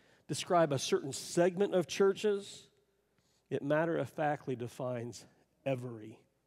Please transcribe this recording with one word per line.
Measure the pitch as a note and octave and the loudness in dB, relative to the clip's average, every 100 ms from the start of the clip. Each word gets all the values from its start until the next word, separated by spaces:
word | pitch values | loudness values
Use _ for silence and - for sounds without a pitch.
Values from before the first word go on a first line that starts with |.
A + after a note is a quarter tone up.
| _ _ - | _ _ -8
describe | D3+ - F3 D#3+ | -6 2 4 4
a | C3+ | 2
certain | - F#3 C#3+ | 0 0 0
segment | B2+ - - F3 F3+ G3+ | -8 -2 2 4 4 2
of | F#3 E3 | 2 2
churches. | - G3 G3 G#3+ G3+ G3 - - _ _ _ _ _ _ _ - | 2 2 4 0 -2 -4 -18 -20 _ _ _ _ _ _ _ -8
It | C3+ | -4
matter-of-factly | C#3+ D3+ E3+ D#3 C3+ - D3+ D3 - B2 | 0 2 2 0 -2 -2 -2 -2 -4 -6
defines | A#2+ - B2+ B2 A#2+ G#2 - _ _ _ | -6 -6 -6 -6 -8 -12 -18 _ _ _
every | C#3 C3 B2 A2+ G#2+ A2 _ _ | -4 -4 -6 -12 -14 -18 _ _